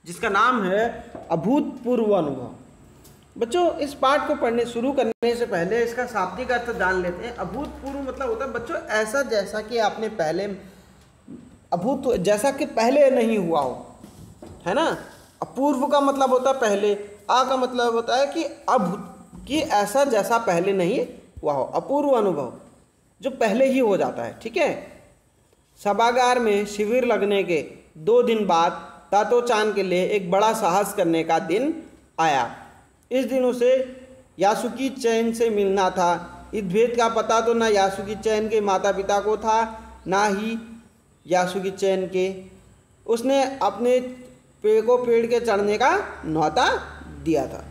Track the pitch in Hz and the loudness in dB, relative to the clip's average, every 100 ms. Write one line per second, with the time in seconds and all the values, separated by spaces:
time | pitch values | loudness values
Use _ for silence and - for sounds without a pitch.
0 | 160 175 226 196 240 247 185 202 233 - | -16 -6 -2 2 2 2 0 0 0 -4
1 | - - - 165 180 285 - - 233 240 | -14 -16 -4 -2 2 0 0 -6 -2 0
2 | 214 202 151 131 120 - - - - - | 2 2 0 -6 -10 -16 -20 -20 -20 -20
3 | - - _ - 233 349 349 330 285 - | -20 -20 _ -6 -2 2 2 0 -6 0
4 | 262 285 294 294 262 233 233 233 240 269 | 2 2 0 -2 0 0 -2 -2 -2 0
5 | 226 - 233 233 233 185 175 226 233 240 | 0 0 -2 -2 -2 -2 0 0 0 -2
6 | 247 208 180 185 247 240 233 196 185 185 | -4 -2 -4 -4 -2 -2 -2 -2 0 0
7 | 180 175 233 240 185 220 302 - 269 277 | -2 -6 -10 -8 -8 -8 -10 -10 -10 -8
8 | 269 247 262 220 269 233 233 339 330 214 | -8 -6 -4 -4 -4 -6 -6 -8 -4 -2
9 | 214 269 254 220 196 214 214 233 208 214 | 0 -2 0 -2 -2 -8 -4 -2 -2 -2
10 | 220 214 156 170 202 190 - - - - | -6 -2 -2 -2 -4 -8 -14 -20 -20 -20
11 | _ _ - - - - _ 175 208 277 | _ _ -20 -20 -20 -20 _ -2 0 0
12 | 254 196 180 208 277 277 294 - 226 285 | 0 0 2 2 2 0 -4 0 2 6
13 | 277 254 226 220 170 160 131 117 - - | 6 6 2 2 0 0 0 -6 -14 -20
14 | - - - - - - 170 233 320 - | -20 -20 -20 -20 -20 -10 -2 0 0 -2
15 | - - - _ 180 - 277 254 277 285 | -10 -20 -20 _ -10 -2 0 2 2 2
16 | 277 269 262 247 254 262 226 202 208 202 | 2 2 2 4 2 2 0 2 0 -2
17 | - - - 240 262 262 247 247 240 233 | -6 -16 0 2 2 0 0 0 0 0
18 | 226 240 277 320 302 - - 240 180 202 | 0 0 0 -2 -6 -6 0 2 0 -4
19 | - - - - - 311 - 202 196 269 | -10 -18 -20 -20 -4 -4 0 0 2 2
20 | 277 220 196 233 233 170 190 196 175 262 | 2 2 2 0 2 0 2 0 0 0
21 | 247 - - - 151 139 120 - - 285 | -4 -10 -20 -6 -4 -2 -2 -4 -2 0
22 | 294 247 202 156 123 - - _ _ _ | 2 2 2 -2 -6 -12 -20 _ _ _
23 | _ _ 220 226 226 214 269 254 226 180 | _ _ -8 0 0 4 4 4 2 2
24 | 131 120 117 - 226 233 285 147 - - | 0 -4 -8 -8 -8 -2 0 -2 -10 -20
25 | - _ _ _ _ _ _ _ 202 202 | -20 _ _ _ _ _ _ _ -2 2
26 | 233 247 247 247 226 202 208 202 208 247 | 4 4 4 4 2 0 -2 -4 0 2
27 | 240 208 202 202 170 160 127 - _ 160 | 2 0 2 0 2 -2 -2 -16 _ -6
28 | 156 240 226 220 196 165 170 180 - - | 4 4 4 2 2 4 2 0 -14 -20
29 | - 202 214 240 240 220 214 196 190 180 | 0 0 4 2 2 0 2 0 0 0
30 | 185 208 180 190 220 220 180 185 202 202 | 0 -2 0 2 2 2 2 2 0 0
31 | 170 165 160 156 - 196 285 320 - - | 0 0 2 0 0 -2 -2 -4 -12 -20
32 | _ - 160 135 120 - - - _ _ | _ -2 0 2 -2 -6 -20 -20 _ _
33 | _ 254 226 262 254 247 247 262 262 - | _ -2 0 0 0 2 2 2 0 -10
34 | - - _ - 190 220 233 - 262 - | -20 -20 _ 0 0 2 -4 -4 -6 -2
35 | 233 226 226 226 233 208 196 196 185 185 | 0 2 0 0 0 2 2 2 2 2
36 | 175 170 175 - - 214 190 196 233 233 | 0 0 -4 -16 -8 -6 -2 2 2 2
37 | 226 226 - 226 226 233 226 202 190 190 | 2 0 2 2 2 2 4 4 2 0
38 | 202 214 220 214 220 220 202 190 196 190 | -8 -4 0 0 0 0 2 2 2 0
39 | 196 202 202 214 220 220 226 - - - | 0 0 0 -2 2 2 0 -6 -18 -14
40 | 165 190 208 196 220 226 - - - _ | -2 2 2 0 -4 -6 -10 -20 -20 _
41 | _ _ 147 180 180 190 190 190 196 190 | _ _ 0 2 2 -2 -6 0 0 0
42 | 185 185 185 190 - - - - _ _ | 0 -2 -2 -4 -16 -20 -20 -20 _ _
43 | - 233 247 277 269 277 202 - 240 247 | -4 -2 2 2 0 0 -2 0 2 2
44 | 247 - - - _ _ 214 220 214 247 | 0 -12 -20 -20 _ _ 2 4 4 2
45 | 240 233 226 233 226 202 208 208 262 381 | 4 2 2 0 2 0 2 2 2 2
46 | 392 - 160 156 220 151 302 508 - - | -2 -10 -4 0 0 2 0 0 -6 -16
47 | - - 165 151 127 - 71 | -16 -10 -2 -2 -2 -10 -16